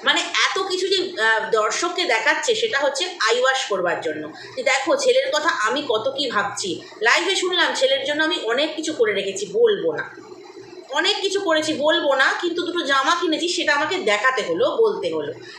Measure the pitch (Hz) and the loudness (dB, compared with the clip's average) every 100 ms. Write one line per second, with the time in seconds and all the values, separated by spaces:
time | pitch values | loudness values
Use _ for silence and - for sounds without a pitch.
0 | 247 320 - 220 247 381 - 359 381 196 | 0 0 0 0 0 0 -2 -2 0 0
1 | - - 220 220 - 220 214 - 349 349 | -2 0 2 2 2 0 0 0 -2 -2
2 | 302 226 285 311 285 220 226 269 285 277 | 0 2 2 2 0 0 0 0 0 -2
3 | 359 - 214 240 262 262 - 196 175 156 | -4 -2 0 2 2 0 0 -2 0 -2
4 | 160 151 151 - - - 262 269 320 269 | -4 -6 -8 -12 -12 -4 0 0 2 2
5 | 247 254 269 302 311 202 214 269 285 214 | 4 4 2 2 0 0 0 0 0 -2
6 | 262 269 277 208 196 - 202 - - - | -2 -4 -2 -2 -2 -4 -6 -6 -10 -2
7 | 226 294 349 370 359 359 302 247 269 269 | 2 4 2 0 0 2 0 2 2 2
8 | 269 294 311 285 220 240 311 311 311 - | 0 0 0 0 -2 0 -2 -2 -4 0
9 | 214 196 196 190 185 196 233 196 160 147 | 2 0 -2 -4 -4 4 4 4 0 -2
10 | - - - - - - - - - 285 | -6 -12 -18 -18 -18 -18 -18 -18 -6 0
11 | 370 415 392 381 370 311 311 247 302 330 | 0 0 0 0 2 2 0 0 2 2
12 | 302 262 294 403 349 339 330 349 277 269 | 2 4 4 2 -2 -2 -4 -2 0 2
13 | 262 349 349 302 339 339 302 294 302 370 | 2 2 0 0 -2 -2 0 0 0 -2
14 | - 208 262 247 175 165 277 262 226 190 | 0 2 2 0 0 0 2 4 2 2
15 | 165 160 143 - - | -2 -4 -4 -8 -14